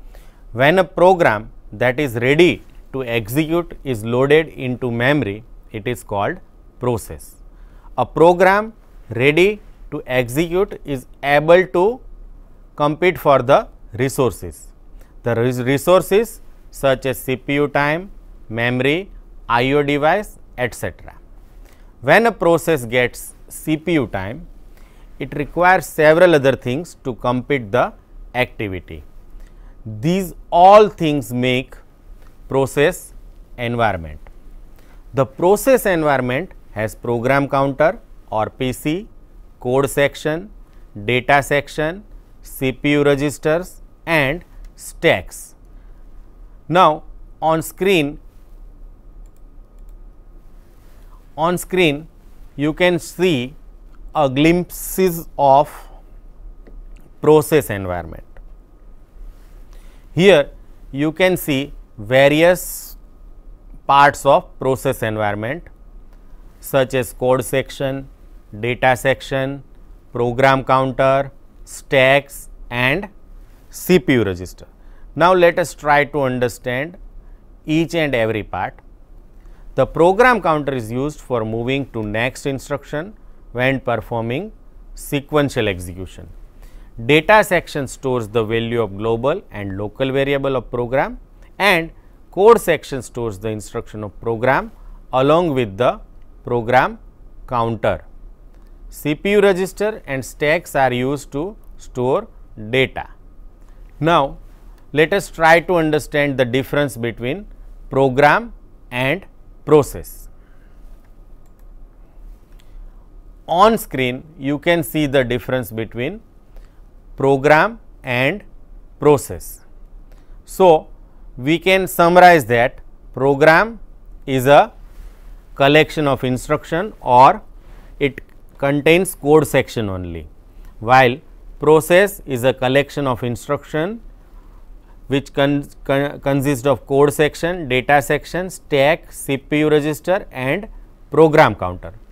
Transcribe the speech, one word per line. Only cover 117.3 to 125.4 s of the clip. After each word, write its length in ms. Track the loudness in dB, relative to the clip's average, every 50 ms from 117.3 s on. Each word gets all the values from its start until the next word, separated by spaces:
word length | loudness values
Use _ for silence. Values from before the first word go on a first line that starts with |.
| 2 4 4 4 4 4 4 2 -2 -8 -18 -20 -20 -14 -8
and 400 | -4 -2 0 0 0 -2 -4 -8 -16 -20 -20 -20 -20 -20 -20 -20 -20 -10 0
process. 640 | 2 4 4 4 0 -4 -12 -12 -14 -16 -18 -20 -20 -20 -20 -20 -20 -20 -20 -20 -20 -20 -20 -20 -20 -20 -20 -20 -20
So, 440 | -10 0 4 6 6 6 6 2 -4 -16 -20 -20 -20 -20 -20 -20 -18 -14
we 220 | -6 -2 0 0 0
can 280 | 2 2 2 2 2
summarize 600 | 0 0 2 4 6 8 8 10 10 8 8 4
that 340 | 2 2 2 2 0 -2 -6 -18 -20 -20 -20 -20 -14 -6
program 640 | -2 0 0 2 4 6 6 6 6 4 0 -4 -10 -16 -20 -20 -20 -20 -20 -20 -14 -6
is 200 | -4 -2 0 4
a 260 | 6 8 8 6 4 0 -12 -20 -20 -20 -18 -18 -18 -20 -20 -20 -20 -20 -20